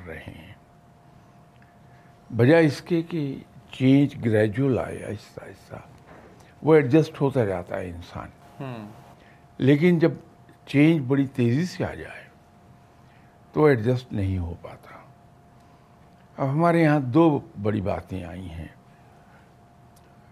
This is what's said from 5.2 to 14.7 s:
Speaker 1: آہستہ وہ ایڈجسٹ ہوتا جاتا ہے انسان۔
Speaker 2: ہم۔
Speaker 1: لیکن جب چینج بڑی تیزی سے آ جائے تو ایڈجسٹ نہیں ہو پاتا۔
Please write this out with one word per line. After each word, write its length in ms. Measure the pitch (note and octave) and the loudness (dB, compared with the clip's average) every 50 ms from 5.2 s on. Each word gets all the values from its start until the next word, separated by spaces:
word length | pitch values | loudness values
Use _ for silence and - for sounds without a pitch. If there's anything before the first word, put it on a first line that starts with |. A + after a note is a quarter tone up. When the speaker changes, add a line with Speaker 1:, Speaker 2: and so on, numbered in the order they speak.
| - - - - - | -12 -18 -18 -18 -18
Speaker 1:
آہستہ 300 | - G2 - - - A2+ A2+ - - - - - - - - - - - - - - - - | -18 -20 -20 -20 -18 -18 -18 -18 -20 -20 -20 -20 -20 -20 -20 -20 -20 -20 -20 -20 -20 -16 -4
وہ 140 | - C#3+ D#3+ | 2 6 6
ایڈجسٹ 460 | D#3 C#3+ B2 C3 D#3+ D3+ - - - | 6 6 6 4 4 2 2 -2 -4
ہوتا 240 | D3 C3+ B2 C3+ A2+ | -4 -2 0 0 0
جاتا 340 | G2 F#2 F2+ F2+ - G2+ G2 | 0 -2 -6 -6 -8 -8 -8
ہے 100 | F#2+ F2+ | -8 -8
انسان۔ 380 | F2 E2+ F2 - - - - - - _ - - - - | -12 -14 -16 -16 -14 -14 -14 -16 -18 _ -20 -20 -18 -14
Speaker 2:
ہم۔ 300 | C#3 C3 A#2+ A2+ G#2 G#2 A2+ - - - - _ - - - - _ - _ | -14 -12 -12 -14 -16 -18 -20 -20 -20 -20 -20 _ -20 -20 -20 -20 _ -18 _
Speaker 1:
لیکن 420 | - C3 C3 D3 C#3+ E3 F3+ F3 D#3+ | -2 2 2 2 4 4 2 2 4
جب 120 | E3 E3+ - - - - - _ - _ - _ _ | 2 0 0 -2 -16 -20 -20 _ -20 _ -20 _ _
چینج 380 | - - C3+ D3 D#3+ E3+ D#3 C3 | -2 2 4 4 4 4 2 0
بڑی 200 | A#2+ C#3 C#3 C#3 | -2 0 -2 -2
تیزی 380 | C3 - - A#2+ A#2 A#2+ D3 F3+ | -2 -2 0 0 0 2 0 -2
سے 200 | F3 - - B2+ | -4 -6 -6 -6
آ 80 | E2 - | -6 -8
جائے 300 | D#2 D2+ - - - - - - _ _ _ _ _ _ - - - _ _ _ _ - - _ - - - _ _ _ _ - | -10 -14 -16 -16 -18 -20 -20 -20 _ _ _ _ _ _ -20 -20 -20 _ _ _ _ -20 -20 _ -20 -20 -20 _ _ _ _ -2
تو 120 | D3+ D3+ | 2 4
ایڈجسٹ 480 | D3+ C#3 A#2 G#2+ B2 B2+ B2 - - - | 4 4 2 0 -2 -2 -4 -4 -8 -6
نہیں 240 | G#2+ F#2+ F#2+ F#2+ | -4 -4 -2 -2
ہو 160 | F#2 F2 F2 E2+ - | -4 -4 -6 -10 -12
پاتا۔ 360 | - - | -16 -20